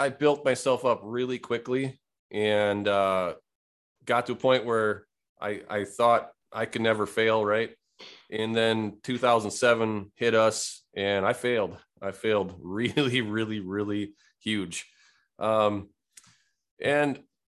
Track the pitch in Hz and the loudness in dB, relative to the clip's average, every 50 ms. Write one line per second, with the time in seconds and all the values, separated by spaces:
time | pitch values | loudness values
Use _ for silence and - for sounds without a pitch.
0 | 139 139 110 - 143 147 147 147 147 139 127 - - 135 127 117 123 127 113 107 | -4 -4 -2 2 2 2 2 2 0 -2 -2 0 2 0 0 2 2 0 0 0
1 | 95 104 117 120 127 127 127 123 - - 117 117 117 127 127 131 135 131 131 _ | -4 -8 -4 -4 -4 -4 -6 -8 -4 -4 -6 -4 -2 -2 -2 -2 -2 -4 -8 _
2 | _ _ _ _ _ _ - 104 107 107 107 104 104 104 101 104 101 101 101 98 | _ _ _ _ _ _ -4 0 2 2 4 4 2 2 0 0 0 2 2 4
3 | 98 95 95 95 90 87 78 - _ _ _ _ _ _ _ _ _ _ _ _ | 4 4 2 0 0 -2 -6 -8 _ _ _ _ _ _ _ _ _ _ _ _
4 | _ - 120 120 120 - 120 117 - 131 127 127 107 120 117 113 110 107 104 101 | _ 0 0 0 0 -2 -6 0 2 4 4 4 2 0 0 2 2 0 -2 -4
5 | - _ _ _ _ _ _ _ - 104 104 95 - - 104 104 98 98 - - | -8 _ _ _ _ _ _ _ -6 -6 -6 -8 -8 -6 -6 -4 -4 -6 -2 2
6 | 120 120 117 110 - - - _ _ _ - 110 117 113 - 117 113 113 110 107 | 4 4 4 4 2 -4 -16 _ _ _ -6 -6 -6 -4 -4 0 2 2 2 2
7 | 104 98 - 113 110 113 110 110 107 104 104 110 117 - - _ _ _ _ _ | 0 -2 0 2 2 4 2 2 2 2 0 0 0 -4 -8 _ _ _ _ _
8 | - - - - _ _ 107 107 110 113 113 113 113 113 110 110 110 104 98 - | -20 -20 -20 -20 _ _ -6 -4 -4 -2 0 2 2 2 2 2 0 -4 -6 -8
9 | - - 127 120 127 123 120 113 104 101 - - 127 120 117 113 113 110 107 104 | -8 -6 -4 0 4 4 4 4 2 -2 -2 2 4 4 4 4 2 -2 -2 -6
10 | 98 - _ _ 120 117 113 110 110 110 107 - - - - - _ _ _ 95 | -8 -12 _ _ 0 2 4 6 4 4 2 0 -8 -8 -10 -14 _ _ _ -4
11 | 98 101 101 98 95 107 127 - - 123 123 113 101 87 85 - - _ _ _ | -2 0 0 2 2 0 0 0 -2 0 0 0 -2 -2 -6 -14 -20 _ _ _
12 | - 98 95 - - 110 107 104 92 90 92 90 85 87 95 107 120 113 - 156 | -10 -10 -10 -4 -2 0 0 0 0 -2 -8 -12 -12 -8 -4 -2 -2 0 0 0
13 | 143 127 120 127 117 104 104 110 110 107 110 107 95 92 98 104 104 101 104 104 | 0 2 0 0 -2 -2 -2 -4 -4 -4 -6 -8 -8 -6 -4 -4 -4 -2 -4 -4
14 | 101 101 - _ _ _ _ _ - 110 110 104 95 87 85 - - - _ _ | -6 -8 -12 _ _ _ _ _ -6 -4 -4 -4 -4 -6 -8 -12 -14 -14 _ _
15 | _ _ _ _ _ _ _ - - 110 110 110 107 104 104 101 92 - _ _ | _ _ _ _ _ _ _ -6 -2 0 2 2 2 2 0 -2 -8 -12 _ _
16 | _ _ _ - _ - _ _ _ _ _ _ _ _ _ _ - 135 143 147 | _ _ _ -20 _ -20 _ _ _ _ _ _ _ _ _ _ -2 0 0 2
17 | 147 143 131 - - _ _ _ _ _ _ | 0 0 -2 -6 -12 _ _ _ _ _ _